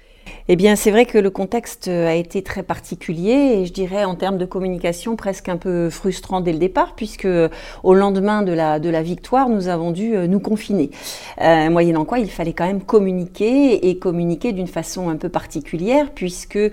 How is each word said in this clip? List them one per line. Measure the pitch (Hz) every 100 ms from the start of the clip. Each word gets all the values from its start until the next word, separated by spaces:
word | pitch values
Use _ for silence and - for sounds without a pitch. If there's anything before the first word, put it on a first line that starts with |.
| _ _ - - -
Eh | 175
bien, | 202 208
c'est | 220
vrai | 208 240
que | 220
le | 196
contexte | 190 196 240 - - -
a | 175 165
été | 165 170 202
très | 190 202
particulier | 185 170 - 196 - 160 185 269 277 214
et | 180
je |
dirais | 185 185 196
en | 196 175
termes | 190 196
de | 180
communication | 190 185 180 175 175 - 226
presque | 196 190 -
un | 175
peu | 190 175 170
frustrant | - 190 180 - 185
dès | 175
le | 156
départ | 180 285 349 -
puisque, | 214 - 196
euh, | 175 160 - - -
au | 180 190
lendemain | 202 196 202 214
de | 196
la, | 165 156 151
de | 165
la | 165
victoire, | 160 180 - 254 262
nous | 214 180
avons | 170 170
dû, | 170 220 214
euh, | 175
nous | 196
confiner. | 202 214 - 202 143 - - - - -
Euh, | 160 165 160
moyennant | 170 170 160 156
quoi, | 247
il | 196
fallait | - 165
quand | 160 175
même | 196
communiquer | - 220 190 185 175 - 208 262 285 214 185
et | 180
communiquer | 185 170 170 170 247
d'une | 190 180
façon | - 170 - 180
un | 156
peu | 180
particulière | 160 - 160 - 165 185 269 294
puisque, | - 180 175 - 202 208